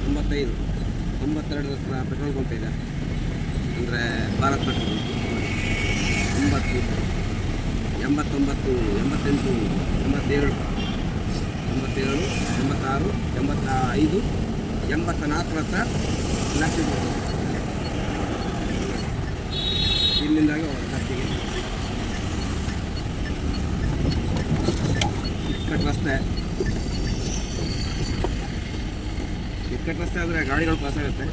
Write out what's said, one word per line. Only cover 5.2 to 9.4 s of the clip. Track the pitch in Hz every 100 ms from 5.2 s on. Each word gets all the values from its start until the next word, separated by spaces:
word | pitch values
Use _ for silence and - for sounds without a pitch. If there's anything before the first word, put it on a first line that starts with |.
| - - - - - - - 104 - - - -
ತೊಂಬತ್ತು, | 285 - - 127 - - - - - - - - - - - - 139
ಎಂಬತ್ತೊಂಬತ್ತು, | 147 151 139 139 139 - 156 - -
ಎಂಬತ್ತೆಂಟು, | 135 143 - 139